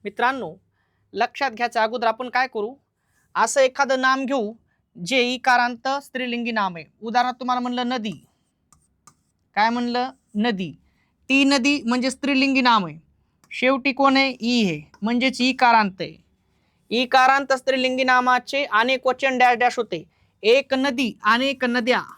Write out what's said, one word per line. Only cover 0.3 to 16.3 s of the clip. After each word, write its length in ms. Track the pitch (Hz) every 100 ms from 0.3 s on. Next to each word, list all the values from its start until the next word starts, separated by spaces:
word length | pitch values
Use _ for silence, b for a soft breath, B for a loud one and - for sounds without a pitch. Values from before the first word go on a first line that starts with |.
| 269 180 180 _ _ _ _ _
लक्षात 380 | 190 240 - 269
घ्यायच्या 320 | 220 240 233
अगोदर 240 | 220 233 226
आपण 220 | 226 254
काय 160 | 247 262
करू, 280 | 226 208 277 _ _ _ _ _
असं 260 | 170 226 285
एखादं 400 | 262 262 277 262
नाम 240 | 262 269
घेऊ 280 | 262 277 208 233 _ _ _ -
जे 240 | 175 262
इकारांत 640 | 247 254 254 247 247 240 262 277
स्त्रीलिंगी 480 | 277 262 254 240 233
नाम 240 | 226 190 170
आहे. 80 | 151 _
उदाहरणार्थ 360 | 220 233 247 254
तुम्हाला 200 | 254 247
म्हणलं 280 | 247 247 247
नदी, 240 | 254 214 156 _ _ _ _ _ _ _ _ - _ _ _ _ -
काय 140 | 220
म्हणलं? 400 | 240 240 240 247 262 _ 208
नदी. 340 | 240 190 175 - _ _ _ _ _
ती 120 | 269
नदी 360 | 277 277 254 285 226
म्हणजे 240 | 247 254
स्त्रीलिंगी 500 | 254 277 269 269 269
नाम 260 | 247 226 175
आहे. 120 | 156 _ _ _ _ _
शेवटी 400 | - 254 269 269
कोण 240 | 262 277 269
आहे? 200 | 269 247
ई 240 | 226 247
आहे, 160 | 202 151 151 -
म्हणजेच 380 | 208 240 262 247
इकारांत 600 | 247 254 247 226 202 190
आहे. 220 | 151 160 _